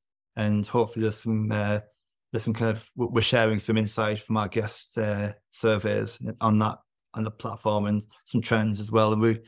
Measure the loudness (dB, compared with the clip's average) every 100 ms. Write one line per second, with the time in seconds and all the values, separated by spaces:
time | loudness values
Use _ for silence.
0 | _ _ _ -4 0 0 0 0 0 0
1 | -2 -2 -2 -2 0 -2 0 -2 -4 _
2 | _ _ _ -6 -4 -2 0 -2 -6 -6
3 | -2 0 2 4 4 2 0 0 0 0
4 | -2 -2 -2 -2 0 -2 -4 -6 -10 -4
5 | -2 -2 -4 -8 _ -2 2 2 2 -2
6 | -4 -6 -10 -2 2 4 2 -2 _ _
7 | _ -8 -8 -6 -12 -6 -2 0 0 -2
8 | -4 _ -4 -4 0 2 2 -2 0 2
9 | 4 4 4 2